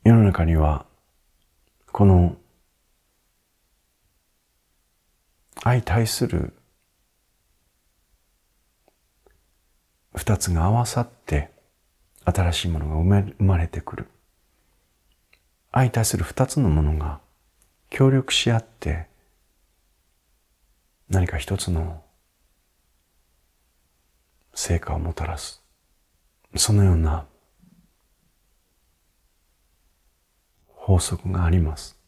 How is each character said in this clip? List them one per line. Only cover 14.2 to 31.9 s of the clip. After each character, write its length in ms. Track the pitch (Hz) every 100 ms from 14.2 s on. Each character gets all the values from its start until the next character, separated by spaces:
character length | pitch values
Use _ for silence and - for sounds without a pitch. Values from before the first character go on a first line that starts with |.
| _ _ _ _ _ _ _ _ _ _ _ _ _ _ _
相 200 | - 123
対 120 | 117
す 140 | 110 92
る 60 |
二 240 | 85 - 131
つ 120 | -
の 100 | 110
も 120 | 76
の 160 | 73 76
が 220 | 78 76 _ _ _ _ _ _ _
協 180 | - 135
力 240 | 135 -
し 180 | - 120
合 60 | 113
っ 60 |
て 440 | - _ - 82 80 _ _ _ _ _ _ _ _ _ _ _ _ _ _ _ _ _ _ _ _
何 180 | 95 90
か 100 | 82
一 200 | - 98
つ 120 | -
の 320 | 82 82 82 _ _ _ _ _ _ _ _ _ _ _ _ _ _ _ _ _ _ _ _ _ _ _ _ _
成 260 | - - 87
果 160 | -
を 40 | 78
も 140 | 80
た 120 | -
ら 120 | 80 82
す。 260 | - - _ _ _ _ _ _ _ _ _
そ 180 | - -
の 100 | 104
よ 100 | 98
う 40 | 82
な 300 | 78 76 - _ _ _ _ _ _ _ _ _ _ _ _ _ _ _ _ _ _ _ _ _ _ _ _ _ _ _ _ _ _ _ _ _ _
法 240 | _ - 92
則 320 | - 90 90
が 140 | 92
あ 40 | 85
り 100 | 90
ま 180 | 78 73
す。 220 | -